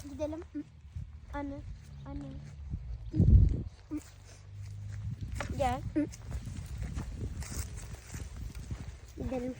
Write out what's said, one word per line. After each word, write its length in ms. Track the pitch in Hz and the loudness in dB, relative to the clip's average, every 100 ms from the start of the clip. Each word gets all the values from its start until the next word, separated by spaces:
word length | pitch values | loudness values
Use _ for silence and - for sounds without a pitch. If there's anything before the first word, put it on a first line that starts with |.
| 302 | -6
gidelim. 320 | 277 302 320 349 294 311 - - - - - - | -4 -4 -4 -8 -8 -10 -14 -14 -10 -10 -12 -10
Anne, 260 | 285 285 277 - - - - - | -6 -6 -8 -10 -12 -14 -14 -10
anne. 220 | 285 277 139 - - - - - - - - - - - - - - - 302 - - - - - - - - - - - - - - - 247 | -10 -10 -10 -12 -12 -6 -6 -6 -8 2 8 12 12 12 8 -2 -10 -8 -8 -8 -16 -18 -18 -16 -12 -10 -10 -8 -6 -6 -6 -4 -4 -2 2
Gel. 240 | 262 254 - 320 302 - - - - - - - - - - - - - - - - - - - - - - - - - - - - - - - | 2 2 0 0 0 -2 -8 -8 -6 -8 -6 -6 -4 -4 -6 -4 -6 -6 -6 -6 -6 -8 -10 -12 -10 -10 -10 -8 -8 -8 -8 -8 -8 -12 -12 -8
Gidelim 380 | 240 254 247 | -4 -2 -4